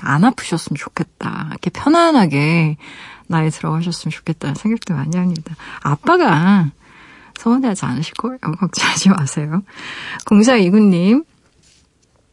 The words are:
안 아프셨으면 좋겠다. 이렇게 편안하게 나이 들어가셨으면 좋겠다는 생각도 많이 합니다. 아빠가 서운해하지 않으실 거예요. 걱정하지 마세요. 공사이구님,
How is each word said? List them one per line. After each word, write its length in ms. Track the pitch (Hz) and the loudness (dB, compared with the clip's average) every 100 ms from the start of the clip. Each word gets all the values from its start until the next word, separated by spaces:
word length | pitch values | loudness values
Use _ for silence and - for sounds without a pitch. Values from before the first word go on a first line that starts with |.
안 200 | - 143 | -2 2
아프셨으면 540 | 226 - - 165 - 143 | 2 2 -6 -6 -6 -10
좋겠다. 680 | - - 160 - 113 113 156 | -10 -8 -8 -8 -10 -8 -10
이렇게 220 | - 185 | -8 -8
편안하게 1080 | - 285 339 339 285 180 139 147 165 156 151 - - - - - | -4 2 4 4 4 2 2 2 2 0 -2 -12 -20 -20 -20 -4
나이 220 | 165 156 | -2 -2
들어가셨으면 600 | - 156 160 175 170 156 | -4 -4 -4 -4 -6 -8
좋겠다는 440 | - - 160 143 143 | -8 -8 -6 -6 -4
생각도 380 | 214 226 - | -4 -4 -4
많이 240 | 156 147 180 | -6 -4 -2
합니다. 380 | 180 160 156 160 - - | -2 -4 -8 -16 -16 -8
아빠가 880 | 143 143 - 359 285 156 180 202 151 - _ - - - - - | -4 -4 0 2 4 2 4 4 2 -4 _ -20 -20 -20 -20 -6
서운해하지 460 | 226 254 262 185 - | 0 0 0 -2 -4
않으실 280 | 123 160 - | -4 -6 -8
거예요. 220 | 240 254 | -10 -8
걱정하지 720 | - 156 180 - - - 190 | -8 -6 -6 -4 -4 0 2
마세요. 540 | 190 135 - 147 170 - - - - - - - | 2 0 -4 -4 -4 -6 -16 -16 -14 -14 -8 2
공사이구님, 960 | 208 226 247 175 208 208 170 185 262 330 _ _ _ _ _ _ _ _ _ _ | 4 6 6 4 6 6 4 4 2 0 _ _ _ _ _ _ _ _ _ _